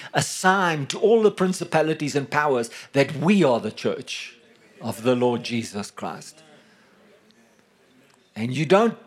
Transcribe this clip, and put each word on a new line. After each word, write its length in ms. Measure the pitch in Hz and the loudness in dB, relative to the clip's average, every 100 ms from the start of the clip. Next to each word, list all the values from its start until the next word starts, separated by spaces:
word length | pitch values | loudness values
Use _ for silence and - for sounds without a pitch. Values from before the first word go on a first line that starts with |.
| - | -4
a 80 | - | -4
sign 680 | - - 190 190 180 156 139 | -2 0 2 2 2 -2 -4
to 120 | - | 0
all 220 | 208 226 | 4 6
the 100 | 208 | 4
principalities 840 | 208 185 185 - 160 156 156 147 139 | 2 0 -2 0 0 2 0 -2 -4
and 140 | 120 | -2
powers 400 | 147 147 127 113 - - | 0 2 0 -2 -8 -2
that 220 | 139 139 156 | 0 0 0
we 280 | 147 202 | 2 4
are 160 | 147 113 | 4 2
the 120 | 104 | -2
church 680 | - 113 - - - - - _ _ _ - | -4 -4 -4 -8 -12 -14 -20 _ _ _ -12
of 220 | 113 107 | -10 -2
the 120 | 120 123 | 0 2
Lord 280 | 123 117 | 2 0
Jesus 480 | 117 117 110 101 98 | -4 -6 -6 -8 -10
Christ. 500 | - 90 - - - - - _ _ _ _ _ _ _ _ _ _ _ _ _ _ _ _ _ - | -10 -10 -10 -14 -20 -20 -20 _ _ _ _ _ _ _ _ _ _ _ _ _ _ _ _ _ -8
And 180 | 117 | -4
you 120 | 127 151 | -4 2
don't 320 | 190 226 226 | 4 4 0